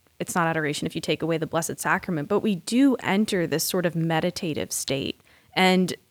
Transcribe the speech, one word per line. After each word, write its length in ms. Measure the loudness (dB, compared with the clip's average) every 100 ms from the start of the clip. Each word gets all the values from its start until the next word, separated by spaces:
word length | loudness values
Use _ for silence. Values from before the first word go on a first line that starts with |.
| _ _
it's 140 | -4
not 140 | 0 0
adoration 380 | 0 -2 -2 -4
if 80 | -4
you 60 |
take 200 | -4 -2
away 160 | 0 -2
the 100 | 0
Blessed 320 | -2 -4 -4
Sacrament, 500 | -2 -2 0 -4 0
but 100 | 0
we 160 | 0 -2
do 400 | 0 4 4 4
enter 420 | 0 0 2 0 0
this 180 | 0
sort 220 | 0 0 0
of 100 | 0
meditative 760 | 0 2 0 -2 -4 -4 -4
state. 480 | -6 -4 -4 -4 -8 _ -20 _ 2
And 380 | 4 6 2 -2 _